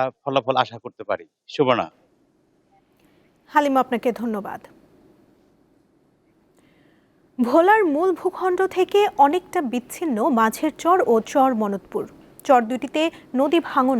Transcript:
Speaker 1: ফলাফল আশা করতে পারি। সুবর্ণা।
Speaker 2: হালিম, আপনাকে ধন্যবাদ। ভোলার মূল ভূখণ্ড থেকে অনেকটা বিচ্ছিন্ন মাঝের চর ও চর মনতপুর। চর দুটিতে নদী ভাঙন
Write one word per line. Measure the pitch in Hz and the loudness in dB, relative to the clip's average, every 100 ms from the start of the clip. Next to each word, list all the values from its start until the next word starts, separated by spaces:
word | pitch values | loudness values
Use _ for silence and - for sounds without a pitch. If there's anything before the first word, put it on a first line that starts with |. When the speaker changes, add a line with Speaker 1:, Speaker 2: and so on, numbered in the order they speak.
| 131 - | 0 -6
Speaker 1:
ফলাফল | 139 135 120 127 | -4 -4 0 -2
আশা | 123 113 | -2 -6
করতে | 120 - | -18 -14
পারি। | 107 95 85 _ - | -8 -8 -8 _ -12
সুবর্ণা। | - 127 113 80 _ _ _ _ _ _ _ _ _ _ _ _ _ _ _ _ | -2 0 0 -2 _ _ _ _ _ _ _ _ _ _ _ _ _ _ _ _
Speaker 2:
হালিম, | 302 285 269 | 0 2 2
আপনাকে | 254 226 254 | 0 -2 -2
ধন্যবাদ। | 214 233 208 202 - - _ _ _ _ _ _ _ _ _ _ _ _ _ _ _ _ _ _ _ _ _ _ _ _ _ _ - | -4 -6 -6 -8 -14 -16 _ _ _ _ _ _ _ _ _ _ _ _ _ _ _ _ _ _ _ _ _ _ _ _ _ _ -8
ভোলার | 240 311 359 440 359 | 0 2 4 4 2
মূল | 285 370 | 0 0
ভূখণ্ড | 330 359 - 370 359 381 | -2 -4 -4 -2 0 -2
থেকে | 370 359 403 403 - | 0 0 2 2 4
অনেকটা | 285 359 - 359 | 2 2 -4 -4
বিচ্ছিন্ন | 262 240 - - 330 214 285 | -2 -6 -8 -8 -4 0 0
মাঝের | 226 220 - 311 - | 2 2 0 -4 -2
চর | 330 370 - | 0 2 2
ও | 220 | 0
চর | 220 294 262 | 0 0 2
মনতপুর। | 226 208 196 - 202 - - - - | 0 -2 -6 -8 -10 -10 -14 -20 -8
চর | - 247 | 2 2
দুটিতে | 220 247 277 311 320 - - 247 | 2 -6 -4 -2 -2 -4 -6 -2
নদী | 285 330 | 2 2
ভাঙন | - 285 254 247 | 0 0 0 0